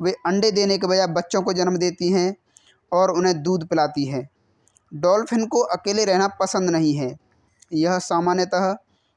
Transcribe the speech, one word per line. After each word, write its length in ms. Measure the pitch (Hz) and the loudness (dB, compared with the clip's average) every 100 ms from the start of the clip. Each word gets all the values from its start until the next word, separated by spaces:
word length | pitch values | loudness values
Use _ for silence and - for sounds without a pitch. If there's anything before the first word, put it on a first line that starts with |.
वे 100 | 170 | -4
अंडे 400 | 185 170 196 220 | -2 -2 0 2
देने 260 | 202 196 196 | 2 0 0
के 100 | 190 | 0
बजाय 200 | 185 185 | 2 0
बच्चों 340 | 170 175 196 | -2 -2 -2
को 120 | 185 | -2
जन्म 240 | 180 180 180 | -2 0 0
देती 340 | 180 175 175 | -2 -2 0
हैं 240 | 190 180 202 _ _ _ _ - | 2 0 -4 _ _ _ _ -2
और 200 | 175 185 | 2 2
उन्हें 320 | 170 185 170 | 2 0 0
दूध 240 | 151 185 165 | 0 -2 0
पिलाती 380 | 165 147 147 139 | 0 0 -2 -4
हैं। 240 | 135 135 _ _ _ _ _ _ | -6 -10 _ _ _ _ _ _
डॉल्फिन 520 | 147 175 202 226 233 220 | -2 2 2 2 -2 0
को 140 | 233 | 0
अकेले 460 | 247 180 202 208 208 | 0 -2 -2 0 2
रहना 220 | 185 196 | 2 2
पसंद 420 | 196 190 208 180 | 0 -2 0 0
नहीं 240 | 165 156 | 2 2
है, 240 | 147 135 - _ _ _ _ - | 0 -4 -8 _ _ _ _ -8
यह 260 | 160 165 180 | -2 0 0
सामान्यतः 800 | - 170 175 180 180 180 190 208 _ _ _ | -2 0 2 0 0 0 0 -2 _ _ _